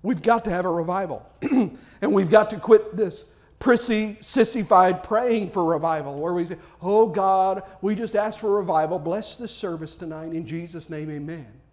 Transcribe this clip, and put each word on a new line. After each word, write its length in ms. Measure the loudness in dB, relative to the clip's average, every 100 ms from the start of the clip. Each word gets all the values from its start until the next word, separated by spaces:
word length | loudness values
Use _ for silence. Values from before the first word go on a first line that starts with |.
We've 180 | -4 -2
got 220 | 2 2
to 80 | 0
have 140 | -2 0
a 60 |
revival. 540 | -2 -2 -2 -4 -8 -12 _
<clears throat> 300 | 0 2 0 -4 -20 -6
And 140 | 0
we've 160 | 2 6
got 220 | 6 4
to 80 | -4
quit 360 | 6 6 6 -4
this 300 | -4 -4 -20 _ _ _
prissy, 600 | 2 2 2 -2 -2 -8
sissified 800 | -4 2 2 0 4 6 6 2
praying 480 | -2 0 2 0 0
for 160 | 0 0
revival, 540 | 0 0 -2 -4 -6
where 120 | -4
we 140 | -4 -4
say, 120 | -8 -16 _
"Oh 280 | 0 4 4
God, 560 | 2 2 2 2 -2 -8 -6
we 140 | -4 -2
just 200 | -2 -2
ask 220 | -2 -4
for 180 | 0 0
revival. 440 | 2 0 0 -2
Bless 360 | -4 -6 -6 -12
this 160 | -12
service 440 | -8 -8 -8 -10 -12
tonight. 380 | -12 -10 -8
In 120 | -8 -8
Jesus' 460 | -8 -10 -14 -12
name, 180 | -10 -8
amen." 380 | -10 -10 -12 -16 -20 _